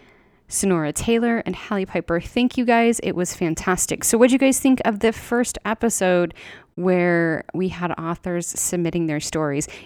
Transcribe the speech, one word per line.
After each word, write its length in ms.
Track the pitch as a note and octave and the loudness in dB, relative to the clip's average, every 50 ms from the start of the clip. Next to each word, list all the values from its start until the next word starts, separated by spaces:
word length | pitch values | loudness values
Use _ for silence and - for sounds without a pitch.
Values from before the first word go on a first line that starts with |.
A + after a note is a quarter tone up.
| - - _ _ _ _ _ _ _ | -20 -20 _ _ _ _ _ _ _
Sonora 460 | - - - G3+ G3 F3+ E3 D#3 D3 | -8 -4 0 2 2 2 2 0 -2
Taylor, 500 | D3+ - - A#3 A#3 A#3 A#3+ A#3 A#3 A3 - | -4 -2 0 0 2 2 2 0 0 -2 -2
and 120 | - F#3 | -4 -6
Hallie 300 | - - - G#3+ G3 F#3+ | -8 -6 -6 -4 -4 -4
Piper. 340 | - - F3 - - E3+ F3 | -4 -4 -4 -2 -2 -2 -2
Thank 360 | - - - A#3+ B3 B3 - | -2 -2 0 0 0 2 0
you 80 | B3+ A#3+ | 0 2
guys. 360 | B3 A#3 A#3 A#3 A#3 A3+ - | 2 4 4 4 4 2 0
It 160 | - G3 - | -2 -4 -2
was 180 | E3+ F3+ - - | -2 -2 -4 -4
fantastic. 680 | - F3+ D#3+ E3 - - F#3+ F3+ F3+ - - - - - | -2 -2 -2 -2 -2 -2 -2 -2 0 -2 -4 -4 -4 0
So 120 | - - | 2 4
what'd 140 | A3 B3 B3+ | 6 6 6
you 80 | C4 B3+ | 6 6
guys 220 | C4+ C4+ B3+ - | 4 4 2 4
think 200 | - C4+ C4 - - | 2 2 2 2 2
of 160 | A3+ G#3+ G3+ | 0 0 0
the 120 | - A3+ | 0 0
first 460 | A3 - - - A#3+ A#3+ B3 - - - - | 0 -2 -4 -2 0 0 0 -2 -4 -6 -6
episode 680 | G3+ A3 - A#3+ A3+ - - F#3+ F3+ F3+ F3 F3 E3+ - - - - - - - _ _ | -6 -4 -2 -2 -2 0 0 2 2 4 2 2 0 -4 -10 -20 -20 -20 -20 -20 _ _
where 680 | - F3 F#3 F3+ F3+ F3 F3 E3+ E3+ E3+ E3 D#3 - - - - | -2 0 2 2 4 4 4 2 2 2 2 0 -2 -4 -6 -4
we 140 | D#3+ F#3 F#3 | -4 -2 -4
had 240 | E3 F3 F3+ E3 | -4 -4 -6 -6
authors 560 | - - E3 E3 E3+ - - F#3 F3 F3 E3+ - | -6 -6 -6 -6 -6 -6 -6 -4 -4 -4 -4 -6
submitting 580 | - - - - F#3 F3 E3+ E3 E3+ F3 E3 | -6 -6 -4 -2 -2 -2 0 0 0 0 -2
their 140 | D#3+ D3 D3+ | -2 -2 -4
stories? 480 | - - - D#3 D#3 D3 C#3 D3 - - - - - | -4 -4 -2 -2 -2 0 -2 -2 -4 -6 -10 -16 -6